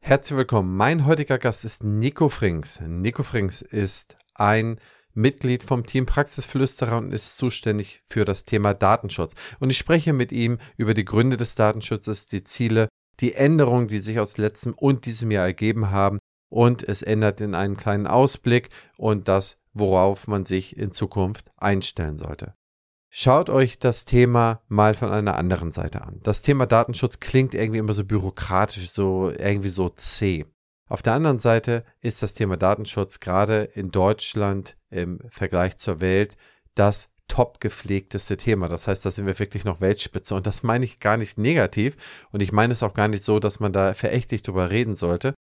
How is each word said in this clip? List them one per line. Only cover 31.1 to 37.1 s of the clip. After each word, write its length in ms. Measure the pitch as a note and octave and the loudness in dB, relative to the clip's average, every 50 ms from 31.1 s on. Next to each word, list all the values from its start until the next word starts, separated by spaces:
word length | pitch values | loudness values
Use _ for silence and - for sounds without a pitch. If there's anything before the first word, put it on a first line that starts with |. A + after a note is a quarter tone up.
| A2+ | 0
anderen 260 | C3+ D#3+ D#3 C#3 A#2 | 2 2 2 2 2
Seite 460 | - B2 A2+ A2+ A2 - A#2+ A#2 A2+ _ _ _ | 4 4 2 4 2 0 -4 -4 -4 _ _ _
ist 220 | _ A#2+ A2+ - - | _ -6 -4 -4 -6
das 100 | A2 - | -6 -4
Thema 240 | - A2+ G2 F#2 | -2 -2 -2 -2
Datenschutz 640 | E2+ F#2+ F#2 G#2 G#2 G#2+ - - - G2 F#2 - - | 2 2 2 2 2 -2 -8 -4 -4 -4 -4 -6 -12
gerade 440 | - - F2+ F#2+ G#2 G#2 A2 G#2+ G#2+ | -8 -2 0 0 2 2 2 0 0
in 260 | - _ - G2 F#2 | -2 _ -8 -8 -4
Deutschland 880 | - G2 F#2 G2 G#2+ - - - - A2 G#2 G2+ G2 G2 F#2 - - _ _ _ | 0 2 4 4 2 2 -2 -6 -4 -2 -2 -2 -2 -4 -6 -10 -18 _ _ _
im 320 | - F#2 F2 F2 F2+ - - A#2+ | -6 -6 -6 -6 -6 -10 -12 -18
Vergleich 480 | _ - G#2 F2+ - F2+ F2+ F#2+ - | _ -6 -6 -2 0 2 0 0 -2
zur 240 | - - - B2 D#2 | -6 -6 -6 -4 -2
Welt 380 | F2+ F#2 F#2 G2 G#2 G#2 - _ _ _ _ _ _ _ _ | 0 2 2 2 2 0 -4 _ _ _ _ _ _ _ _
das 360 | - G2+ G2+ G#2 - - _ | 2 4 4 4 0 -8 _